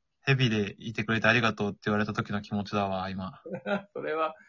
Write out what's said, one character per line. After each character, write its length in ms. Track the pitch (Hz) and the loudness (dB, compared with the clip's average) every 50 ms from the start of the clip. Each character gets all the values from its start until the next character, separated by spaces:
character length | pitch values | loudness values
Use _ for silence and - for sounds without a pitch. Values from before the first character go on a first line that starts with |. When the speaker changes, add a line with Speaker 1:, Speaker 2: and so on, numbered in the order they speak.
| _ _ _ _ - | _ _ _ _ 0
Speaker 1:
「ヘ 80 | 139 135 | 2 2
ビ 120 | 123 131 117 | 4 4 4
で 260 | 110 107 101 95 - - | 4 2 2 0 -2 -8
い 160 | - 117 107 | -10 -8 -4
て 100 | - 107 | -4 -2
く 80 | 107 113 | 0 0
れ 80 | 110 | 2
て 80 | 104 107 | 4 4
あ 40 | 113 | 4
り 80 | 120 113 | 6 4
が 100 | 110 104 | 2 2
と 160 | - 104 101 | 0 -2 -2
う」 20 | |
っ 20 | - | -2
て 60 | - - | -4 -2
言 80 | 107 104 | 0 2
わ 60 | 104 | 2
れ 80 | 107 | 2
た 80 | 104 104 | 0 0
時 180 | 110 104 - 101 | -4 -4 -4 -4
の 80 | 104 | -6
気 140 | 104 - 104 | -6 -4 -4
持 100 | 101 101 | -4 -2
ち 100 | 98 107 | -2 0
だ 140 | 104 101 98 | 0 0 0
わ、 200 | 95 92 92 95 | 0 -2 -4 -4
今。 320 | 95 95 95 92 - - - | -6 -6 -6 -8 -10 -12 -12
Speaker 2:
<laughs> 480 | - 190 175 - 202 202 196 - - - | -10 -10 -8 -4 -2 -2 -2 -4 -6 -10
そ 80 | - | -8
れ 140 | 147 147 156 | -4 -4 -2
は、 200 | 160 160 156 - - - | 0 0 -2 -2 -6 -20